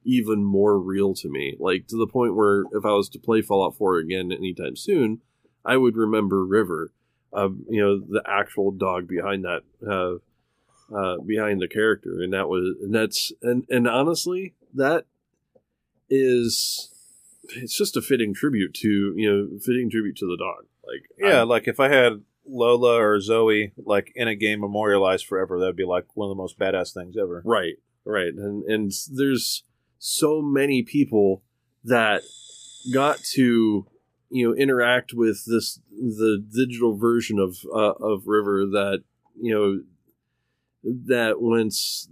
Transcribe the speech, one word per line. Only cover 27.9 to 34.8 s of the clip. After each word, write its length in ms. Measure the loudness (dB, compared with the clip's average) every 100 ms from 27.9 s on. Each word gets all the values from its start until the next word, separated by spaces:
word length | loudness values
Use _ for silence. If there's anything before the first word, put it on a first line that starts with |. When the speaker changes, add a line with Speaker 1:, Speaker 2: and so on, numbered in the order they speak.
| _
Speaker 1:
right. 280 | -6 -4 -2
And, 300 | -4 -8 -8
and 280 | -2 -2 -2 -6 -10
there's 500 | -2 0 0 -2 -8 -10 _ _ _
so 420 | -8 -2 0 0
many 400 | 0 0 2 0
people 600 | 0 0 2 2 2 0 _ _ _ _
that 380 | 0 2 2 0 -4 -18 -20 -20 -20 -14 -4
got 260 | 0 0 0 -4
to, 520 | 2 4 4 4 0 -4 _ _ _ _
you 180 | -2 0
know, 60 |
interact 580 | 2 2 2